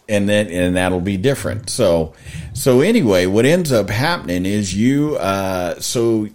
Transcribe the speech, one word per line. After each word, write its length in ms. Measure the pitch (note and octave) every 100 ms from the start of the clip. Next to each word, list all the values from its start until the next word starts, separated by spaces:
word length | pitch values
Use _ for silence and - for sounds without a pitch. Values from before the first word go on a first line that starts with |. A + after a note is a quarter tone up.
| -
and 200 | G#2 G2+
then, 200 | G#2 G#2
and 280 | F2 F2+ F2+
that'll 240 | F#2 F#2
be 160 | F2+ G2
different. 520 | A#2+ C#3 C2+ D#2+ -
So, 440 | - G2 E2+ D#2+ - - - -
so 260 | A#2+ C3+ B2
anyway, 460 | D3 B3 C3 F#2 F2+
what 180 | G2+
ends 280 | B2+ F3+ D#3+
up 180 | A#2+ G2
happening 560 | G#2+ D3+ E3+ - F2+ F#2
is 280 | G#2 G2
you, 420 | F#2+ A#2+ C#3 D3 D3
uh, 640 | F#2+ G2 F#2+ F#2 F2 -
so 460 | - B2+ A#2 A2+ G#2+